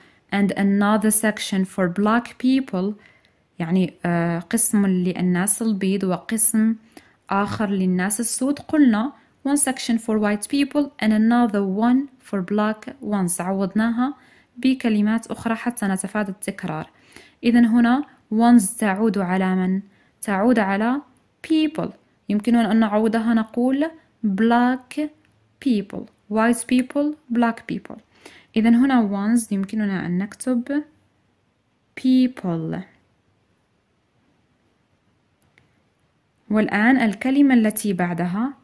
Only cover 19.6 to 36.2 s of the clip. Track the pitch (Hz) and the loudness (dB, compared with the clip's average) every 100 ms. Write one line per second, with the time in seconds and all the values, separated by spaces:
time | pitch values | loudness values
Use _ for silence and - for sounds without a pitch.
19.6 | 185 190 - _ _ - - 190 233 226 | 0 -2 -6 _ _ -12 -4 0 2 2
20.6 | 196 196 233 285 - _ _ _ - 320 | 0 0 -2 -2 -6 _ _ _ -2 0
21.6 | 311 311 202 - _ _ - 208 233 233 | 0 -2 -8 -10 _ _ -4 -2 2 2
22.6 | 196 226 214 214 220 226 226 226 220 240 | 2 2 2 2 0 0 0 0 0 -2
23.6 | 247 277 320 - _ _ 214 190 233 240 | -2 0 -4 -6 _ _ -4 0 2 4
24.6 | 247 254 - 294 302 _ _ _ _ - | 2 -2 -6 -8 -8 _ _ _ _ -6
25.6 | 269 208 202 - - _ - 214 233 240 | -2 -2 -2 -12 -14 _ -6 0 0 0
26.6 | - 254 247 285 294 302 - 233 233 226 | 0 0 0 -2 -4 -4 -4 0 0 -2
27.6 | - 196 - - _ _ - - _ 220 | -8 -10 -10 -20 _ _ -20 -20 _ 0
28.6 | 226 233 277 247 202 196 208 240 226 196 | 4 4 4 2 2 -2 0 0 0 -4
29.6 | 196 220 202 185 175 180 208 - 254 240 | -4 -4 -2 -4 -4 -4 -4 -8 -4 -4
30.6 | 247 285 294 _ _ _ _ _ _ _ | -2 -6 -6 _ _ _ _ _ _ _
31.6 | _ _ _ - 262 254 254 - 180 165 | _ _ _ -4 2 4 2 -2 -6 -4
32.6 | 160 175 - _ _ _ _ _ _ _ | -4 -8 -12 _ _ _ _ _ _ _
33.6 | _ _ _ _ _ _ _ _ _ _ | _ _ _ _ _ _ _ _ _ _
34.6 | _ _ _ _ _ _ _ _ _ _ | _ _ _ _ _ _ _ _ _ _
35.6 | _ _ _ _ _ _ | _ _ _ _ _ _